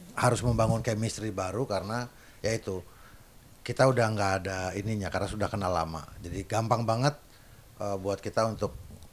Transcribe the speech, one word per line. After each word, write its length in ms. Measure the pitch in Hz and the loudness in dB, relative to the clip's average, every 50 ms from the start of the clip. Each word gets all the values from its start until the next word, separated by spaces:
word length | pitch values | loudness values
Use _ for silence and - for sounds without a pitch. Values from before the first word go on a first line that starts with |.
| - - - | -18 -10 -2
harus 240 | - - 123 117 98 | 2 4 4 4 4
membangun 400 | 110 123 117 113 110 113 113 113 | 2 2 4 4 4 4 4 2
chemistry 520 | 113 123 110 107 110 107 - - 107 110 | 0 0 0 0 -2 -2 -2 -4 -6 -4
baru 340 | 98 95 92 92 92 113 135 | -4 -4 -4 -2 -2 -4 -2
karena 400 | - 104 95 90 101 110 120 123 123 - - - - - - | -2 -2 -4 -2 -4 -4 -6 -6 -8 -12 -20 -20 -20 -12 -4
ya 140 | - 104 113 | -2 -2 -2
itu, 320 | 110 - 104 95 92 - - - - - - - - - - - - - - - - | -2 -2 -4 -6 -6 -8 -10 -18 -20 -20 -20 -20 -20 -20 -20 -20 -20 -20 -20 -20 -14
kita 240 | - - 120 - 131 | -8 -4 4 6 6
udah 200 | 131 127 120 113 110 | 6 6 6 4 2
nggak 220 | 110 104 101 98 95 | 4 2 2 4 2
ada 220 | 95 90 95 95 92 92 92 90 | 2 0 -2 -4 -2 -4 -2 -2
ininya 340 | 101 98 113 110 104 95 | -2 -2 -2 -2 -2 -2
karena 180 | 90 - 92 101 | -2 -2 -2 -2
sudah 220 | 95 104 104 101 | -2 -2 -2 -2
kenal 240 | 87 - 101 95 90 | -2 0 0 0 2
lama. 320 | 90 85 82 82 80 80 73 - - | 2 0 0 -2 -4 -8 -10 -10 -14
Jadi 260 | - - 87 87 92 95 | -12 -10 -8 -6 -6 -4
gampang 380 | - 110 110 113 107 117 113 117 | 0 0 0 2 2 2 2 2
banget, 320 | 107 113 117 131 147 143 - - - - - - - - - - - - | 2 2 4 2 2 0 -2 -14 -20 -20 -20 -20 -20 -20 -20 -20 -18 -10
eh, 200 | - 104 101 101 | -6 -4 -2 -2
buat 220 | 98 92 98 98 - | -2 -2 -2 -2 -2
kita 240 | - 107 - 113 113 | -4 -2 2 2 2
untuk, 300 | 113 107 - 107 95 - - - - - - - - | 2 2 -2 -4 -4 -4 -6 -14 -14 -16 -16 -18 -20